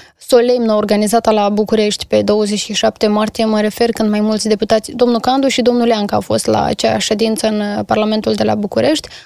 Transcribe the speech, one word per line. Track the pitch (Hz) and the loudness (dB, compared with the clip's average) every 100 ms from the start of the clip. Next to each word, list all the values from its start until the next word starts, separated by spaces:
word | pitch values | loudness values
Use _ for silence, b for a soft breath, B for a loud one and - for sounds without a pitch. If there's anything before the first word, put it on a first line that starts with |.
| B B | B B
solemnă | - 240 240 247 226 | 2 4 4 2 2
organizată | 214 208 208 208 226 226 | 0 2 0 2 2 2
la | 214 202 | 2 2
București | 208 214 220 208 - - | 0 0 0 0 -2 -2
pe | 214 | 0
douăzeci | 208 208 214 202 | 2 0 0 -4
și | - | -4
șapte | 202 220 - 214 | -2 -2 0 0
martie, | 208 214 - 220 | 0 -2 -2 -2
mă | 214 | 0
refer, | 214 - 233 | -2 0 -2
când | 226 214 | 0 0
mai | 208 | 0
mulți | 208 214 220 | 0 -2 -2
deputați, | 214 214 220 - | -2 0 0 0
domnul | 233 247 233 | 0 0 2
Candu | 240 269 269 | 0 0 0
și | 262 | 0
domnul | 240 240 233 | 2 2 2
Leancă, | 214 202 208 | 0 0 -2
au | |
fost | - 113 - | -2 -2 0
la | 214 | 0
acea | - - 226 220 | 0 -2 -2 -2
ședință | - 214 226 220 220 | -2 -2 -2 -2 -2
în, | 214 | -2
uh, | 208 208 202 | -4 -4 -2
Parlamentul | 214 214 220 214 | -2 0 -2 -2
de | 214 | 0
la | 214 214 | 0 -2
București. | 202 220 247 311 - B | -2 0 0 0 -4 B